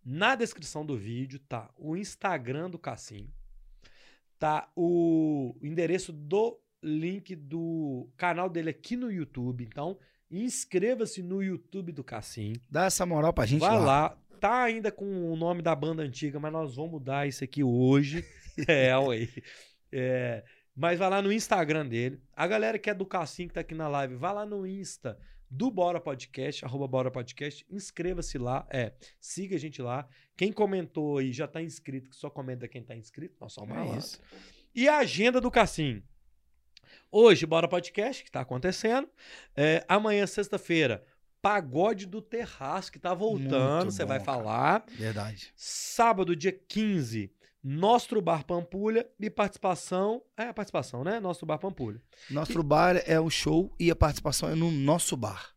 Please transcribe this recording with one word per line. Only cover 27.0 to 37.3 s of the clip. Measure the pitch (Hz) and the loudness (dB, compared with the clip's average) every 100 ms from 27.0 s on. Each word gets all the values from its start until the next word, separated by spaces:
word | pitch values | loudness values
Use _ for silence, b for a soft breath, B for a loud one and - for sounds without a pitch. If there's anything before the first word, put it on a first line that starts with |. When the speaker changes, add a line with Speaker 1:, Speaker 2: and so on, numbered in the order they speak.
| 127 | 0
Speaker 1:
Podcast. | 127 123 - 147 143 _ | -4 -10 -10 -10 -10 _
Inscreva-se | 196 - - 180 175 165 139 | -14 -12 -6 -4 -4 -6 -4
lá. | 120 135 - | -2 -4 -4
É, | 135 110 - b b | -4 -4 -6 b b
siga | - - 190 180 | -12 -10 -4 -4
a | |
gente | 151 139 | -6 -8
lá. | 120 127 139 b b - | -6 -6 -8 b b -2
Quem | 196 | -2
comentou | 214 202 190 156 - 151 143 | 2 2 2 -2 -4 0 0
aí | 131 | 0
já | 123 147 | -2 -6
tá | 160 | -6
inscrito, | 165 - - 131 131 | -10 -10 -10 -10 -10
que | - | -14
só | 147 | -12
comenta | - 131 123 120 | -10 -10 -10 -10
quem | 127 | -14
tá | 107 117 | -16 -16
inscrito. | 107 - 165 _ | -16 -16 -16 _
Nós | - | -18
somos | - 104 | -14 -10
Speaker 2:
É | - | -8
Speaker 1:
malandro. | - - | -6 -6
Speaker 2:
isso. | - - B B B B B | -8 -14 B B B B B
Speaker 1:
E | - 269 | 2 4
a | 302 | 4
agenda | 233 135 233 254 | 2 4 4 4
do | 240 | 2
Cassim. | 240 196 - 147 107 - - _ _ _ _ _ _ b b b | 4 4 2 -2 -4 -10 -20 _ _ _ _ _ _ b b b
Hoje, | 208 233 | 10 10